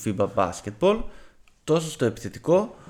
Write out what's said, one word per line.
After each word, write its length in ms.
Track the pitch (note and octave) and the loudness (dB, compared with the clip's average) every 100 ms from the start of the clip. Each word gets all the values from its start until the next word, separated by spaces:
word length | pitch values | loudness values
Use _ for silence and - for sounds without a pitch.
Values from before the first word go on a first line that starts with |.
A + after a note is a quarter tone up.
| A2 | -4
fiba 220 | F#2+ G2 - | 0 0 0
basketball, 680 | F#2 - - A2+ F3+ A3 - - - - _ _ | -2 -2 -10 0 2 2 -2 -10 -18 -20 _ _
τόσο 260 | - D#3+ D#3+ | 0 0 0
στο 160 | - A#2+ | -2 -2
επιθετικό 680 | G#2+ G2+ - - F3 G#3+ - - | -2 -8 -6 2 2 2 -6 -20